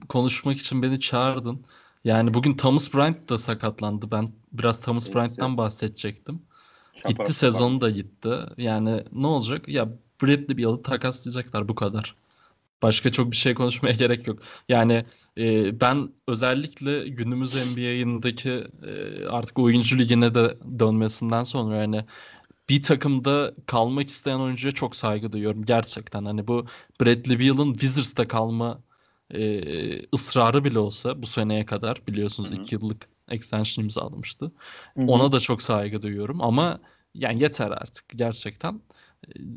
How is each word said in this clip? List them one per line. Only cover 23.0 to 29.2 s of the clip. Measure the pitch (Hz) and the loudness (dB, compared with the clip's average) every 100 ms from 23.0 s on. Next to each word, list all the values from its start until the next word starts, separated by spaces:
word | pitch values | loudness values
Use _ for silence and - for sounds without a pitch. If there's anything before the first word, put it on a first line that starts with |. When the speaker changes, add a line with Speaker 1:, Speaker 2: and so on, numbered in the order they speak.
| 151 135 127 143 139 - - | 2 0 2 0 0 -6 -4
Speaker 1:
kalmak | 120 117 139 139 | 0 0 0 -4
isteyen | - 143 131 | -6 -4 -2
oyuncuya | 131 123 139 | -2 -4 -4
çok | 139 139 - | -4 -4 -4
saygı | 113 107 110 | -2 -2 -4
duyuyorum | 104 104 110 107 | -4 -4 -2 2
gerçekten. | 117 113 107 110 104 104 | 2 2 -6 -8 -10 -6
Hani | 107 107 | -6 -2
bu | 120 120 - - - | -2 -2 -14 -10 0
Bradley | 120 120 123 120 | 4 4 2 2
Beal'ın | 131 135 147 | 4 4 2
Wizards'ta | 113 135 131 120 - 113 | 0 0 0 -2 -2 -2
kalma, | 117 113 113 117 120 - _ _ _ | 0 -2 -2 -4 -6 -16 _ _ _